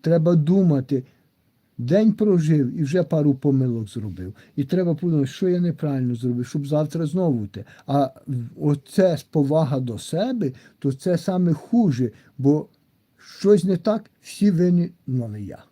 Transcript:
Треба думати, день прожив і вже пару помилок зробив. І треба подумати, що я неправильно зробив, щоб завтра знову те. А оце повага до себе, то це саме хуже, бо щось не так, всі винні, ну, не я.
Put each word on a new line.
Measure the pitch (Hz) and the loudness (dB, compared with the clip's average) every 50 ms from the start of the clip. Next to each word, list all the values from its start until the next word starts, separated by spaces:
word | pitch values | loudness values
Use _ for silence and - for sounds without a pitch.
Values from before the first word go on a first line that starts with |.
Треба | - 160 165 170 156 175 175 | 2 2 2 4 4 4 4
думати, | 165 147 156 185 196 190 175 151 135 131 - 143 127 127 _ _ _ _ _ _ _ _ _ _ _ _ _ _ | 4 4 4 4 4 4 4 4 2 0 0 -2 -2 -2 _ _ _ _ _ _ _ _ _ _ _ _ _ _
день | - 120 123 160 202 220 220 208 | -10 -2 0 2 4 4 4 2
прожив | - 220 208 190 175 156 151 160 151 135 120 - - | 2 2 2 2 2 4 2 2 2 2 0 -2 -4
і | 156 | -4
вже | 135 151 185 170 | -2 0 -2 -2
пару | - 170 156 147 147 139 | 0 0 2 2 2 0
помилок | 131 - 147 135 135 131 127 117 117 110 101 | 2 0 2 2 2 2 0 -2 -4 -6 -8
зробив. | - 120 104 104 87 90 90 92 107 - - _ _ | -8 -10 -8 -8 -10 -10 -12 -12 -14 -16 -20 _ _
І | - 139 | -6 -4
треба | 135 - 180 180 170 160 | -2 -2 0 0 0 -2
подумати, | 156 180 175 160 147 139 | -2 -2 0 0 0 0
що | 135 - - 190 185 | -2 -2 -2 0 0
я | 180 175 | 2 2
неправильно | 175 175 156 - - 147 139 131 127 123 120 | 0 -2 -2 -2 -4 -4 -2 -2 -2 -2 -2
зробив, | 113 120 123 120 120 123 | -2 -4 -4 -2 -2 -6
щоб | 123 - 147 139 | -4 -6 -6 -4
завтра | 139 151 151 156 151 - 165 165 | -2 -2 -2 -2 -2 -4 -4 -4
знову | 147 143 185 185 165 135 117 104 | -2 -2 -2 0 0 0 -2 -4
те. | 101 - - 107 - - - _ | -8 -10 -14 -16 -16 -20 -20 _
А | - 135 139 139 131 - - - - 131 123 117 113 - - | -2 0 0 0 0 -4 -16 -10 -8 -8 -8 -8 -10 -10 -4
оце | 151 151 147 139 _ - - - 190 185 165 151 - _ | 0 0 0 -2 _ -4 0 2 2 2 2 -2 -8 _
повага | - 160 143 135 151 160 160 127 143 135 | -2 0 0 2 2 0 0 0 -2 -2
до | 131 120 110 | -4 -4 -6
себе, | 104 - - - 165 208 254 269 233 185 135 127 - - - _ _ | -10 -10 -6 -4 -4 -2 -2 -2 -4 -4 -4 -6 -8 -20 -20 _ _
то | - 139 135 | -4 -4 -4
це | 135 - 185 180 | -2 -2 -2 -2
саме | 170 - - 185 180 180 170 156 | 0 -2 -2 0 0 2 0 0
хуже, | 147 - - - 240 226 180 127 113 127 113 - - _ _ _ | -2 -2 0 2 2 2 2 2 0 -2 -4 -4 -12 _ _ _
бо | - 131 139 147 151 - - _ _ _ _ _ _ _ _ _ | 0 2 2 2 2 -2 -8 _ _ _ _ _ _ _ _ _
щось | _ - - - - - 196 208 196 156 | _ -20 -20 -16 -2 2 4 4 4 4
не | 190 185 | 0 -2
так, | 170 - 220 208 226 220 _ _ _ | -2 0 -2 -4 -4 -6 _ _ _
всі | _ - - - 202 208 | _ -20 -6 0 0 2
винні, | 185 160 180 180 175 175 170 - - _ _ | 2 2 2 2 2 2 0 -2 -6 _ _
ну, | - 127 127 117 | -6 -6 -6 -6
не | 110 104 107 | -6 -10 -12
я. | 104 95 - - - _ | -12 -14 -14 -18 -20 _